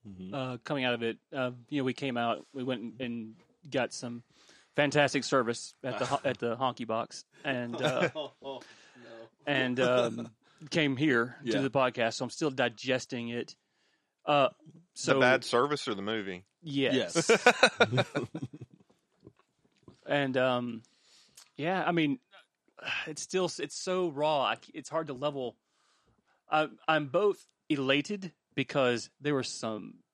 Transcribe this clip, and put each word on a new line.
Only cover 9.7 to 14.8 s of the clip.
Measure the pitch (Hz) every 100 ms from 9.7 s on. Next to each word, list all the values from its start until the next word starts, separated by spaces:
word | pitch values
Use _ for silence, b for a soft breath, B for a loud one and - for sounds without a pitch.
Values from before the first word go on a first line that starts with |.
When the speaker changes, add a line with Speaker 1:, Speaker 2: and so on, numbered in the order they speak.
| 123
Speaker 2:
um, | 123 123 120 113 117 _ _
Speaker 1:
<laughs> | _ 151
Speaker 2:
came | 170 147 127
here | 156 120 123 -
Speaker 1:
Yeah. | 127 104
Speaker 2:
to |
the | 135
podcast, | 135 127 123 113
so | -
I'm | 123
still | - 156
digesting | 131 123 110 127 127 - 123 117
it. | 120 - - _ _ _ _ _ _
Uh, | - 147 127 _ - -